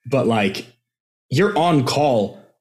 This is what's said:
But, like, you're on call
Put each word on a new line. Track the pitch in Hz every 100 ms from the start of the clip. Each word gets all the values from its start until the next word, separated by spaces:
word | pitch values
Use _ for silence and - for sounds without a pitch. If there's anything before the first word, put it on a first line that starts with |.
| 117
But, | 135 117
like, | 110 98 - - _ _ _ _ _ -
you're | 127 202 151
on | 170 151 123
call | 143 147 117 98 - - _